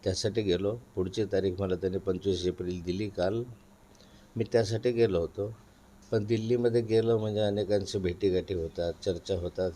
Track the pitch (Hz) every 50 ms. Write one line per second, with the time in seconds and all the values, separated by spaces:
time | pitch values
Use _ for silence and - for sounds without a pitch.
0 | - 101 92 - - 110 101 113 107 98 87 87 95 101 110 120 - - - -
1 | 92 92 92 110 110 98 101 95 92 98 87 90 98 92 92 87 95 95 92 98
2 | - 98 92 90 90 98 95 85 87 90 87 - 90 90 90 90 82 87 90 95
3 | 107 101 98 - 87 95 104 117 123 123 117 - - - - - - - - -
4 | - - - - - - - 117 113 - - 117 113 98 113 107 - 123 120 113
5 | 117 110 95 85 85 80 - - 101 107 113 - - - - - - - - -
6 | - - - 110 101 107 117 110 110 113 123 120 120 120 113 120 117 107 110 113
7 | 113 113 117 110 110 107 104 104 107 104 101 104 104 92 104 101 98 - - 104
8 | 92 90 87 87 101 98 90 92 85 - 98 90 80 82 - - 85 85 82 -
9 | - 101 90 85 - - 98 92 87 90 - - 92 92 82